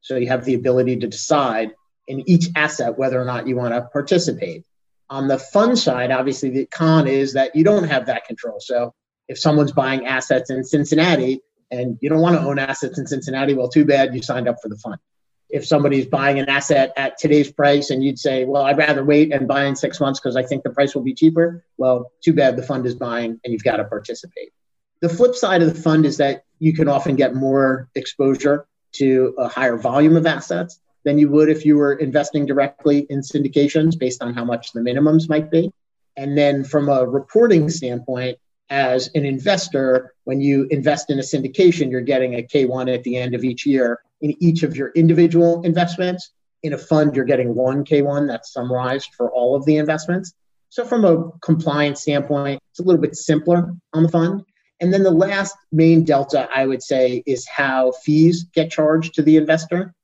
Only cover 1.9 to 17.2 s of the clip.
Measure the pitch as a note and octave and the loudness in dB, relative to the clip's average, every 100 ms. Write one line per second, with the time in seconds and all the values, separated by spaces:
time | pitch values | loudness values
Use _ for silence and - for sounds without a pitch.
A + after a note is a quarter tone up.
1.9 | _ - C3+ C#3+ E3+ - D#3 D3+ - A#2+ | _ -14 -10 2 2 2 0 -2 -2 -4
2.9 | A#2 C3+ B2+ B2+ B2 C3 B2 B2 A#2+ A#2+ | -2 -2 -2 -4 -6 -4 -4 -2 -4 -6
3.9 | C#3+ C#3 F3+ E3 G#2+ F#2 E2 - _ _ | -8 0 0 0 -6 -8 -12 -18 _ _
4.9 | _ _ C3+ C3+ E3 - G3+ A3+ B3 - | _ _ -6 -2 -2 0 0 2 2 0
5.9 | B2 B2+ C3 C3 C3+ C3+ C3 B2 - D#3+ | -2 -2 -2 -2 -4 -4 -4 -8 -2 2
6.9 | D#3+ C3+ C3+ C3+ C3+ C3+ D3+ F3+ G#3 E3 | 4 4 0 0 0 0 2 4 4 2
7.9 | C#3 A#2 A#2 - A#2 A#2 G#2 - B2 A#2+ | -2 -2 -6 -6 -12 -12 -12 -6 -4 -4
8.9 | _ _ _ - B2+ E3 D3+ C#3 C#3 C3 | _ _ _ -18 -4 2 2 2 0 -2
9.9 | C3+ B2 C3 - C3 B2+ C3 B2+ D3+ D3 | -2 -2 -6 0 -2 -2 -8 -2 -2 0
10.9 | D#3 F3 D#3+ B2+ C3 _ _ _ B2 B2 | 2 2 2 0 -4 _ _ _ -8 -8
11.9 | A#2 C#3+ D#3+ E3+ E3+ C#3 C#3 C3+ C3+ C3 | -6 -2 2 2 2 0 -4 -4 -6 -8
12.9 | C#3 B2+ C3+ C3 C3+ C#3 C3+ B2+ D#3 D3+ | -8 -8 -8 -6 -4 -2 -2 0 2 4
13.9 | C#3 C3+ B2 A2+ B2+ B2 A#2+ G#2+ G#2 A2+ | 4 2 -2 -6 -4 -4 -4 -10 -14 -14
14.9 | G2+ _ _ _ _ _ D3 - D3+ C#3+ | -16 _ _ _ _ _ -8 0 0 2
15.9 | C#3 B2+ C#3 C3+ C#3 C#3 C#3 - C#3+ C3 | 0 -2 -2 0 0 -2 -4 0 0 0
16.9 | - C3+ - | -2 -6 -4